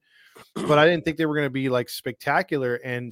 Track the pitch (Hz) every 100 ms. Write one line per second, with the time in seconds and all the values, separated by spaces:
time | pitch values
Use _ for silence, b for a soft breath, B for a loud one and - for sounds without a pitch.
0 | b b b b b - - 147 156 175
1 | - 156 160 151 143 131 135 123 120 -
2 | 131 123 - 151 - 147 127 120 131 123
3 | 123